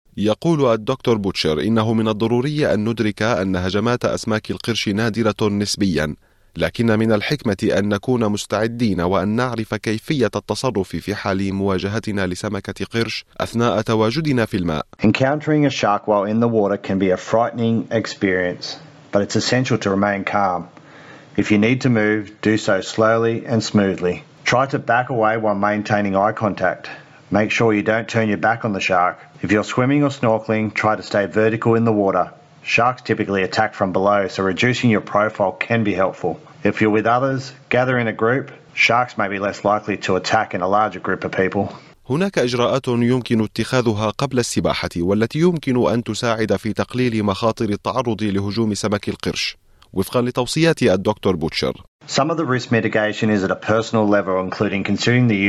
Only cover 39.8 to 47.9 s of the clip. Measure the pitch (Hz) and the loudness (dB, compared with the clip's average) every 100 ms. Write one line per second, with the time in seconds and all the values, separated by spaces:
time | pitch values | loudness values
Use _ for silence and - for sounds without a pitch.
39.8 | 107 95 - 92 - 110 101 95 92 101 | 0 -4 -2 -2 0 0 0 -2 0 2
40.8 | 107 90 95 90 87 - 95 101 101 - | 2 -2 -6 -4 -4 -2 0 0 -4 -8
41.8 | - - - 139 196 180 127 120 120 131 | -20 -16 -4 -2 0 0 0 2 2 0
42.8 | 127 120 120 127 113 113 107 - 110 127 | 0 2 2 2 0 0 0 -4 -2 0
43.8 | 117 104 107 - 139 131 117 - 82 69 | 0 0 -2 -2 -2 -2 -2 0 0 0
44.8 | 87 87 87 101 113 151 175 165 135 123 | -4 -2 0 0 0 2 0 0 0 2
45.8 | 117 113 117 107 120 113 107 98 110 101 | 2 0 -2 -4 -2 0 0 0 -2 -4
46.8 | 101 123 127 110 104 95 113 110 113 101 | -4 -2 -2 0 -2 0 -2 0 -2 -4
47.8 | 101 | -4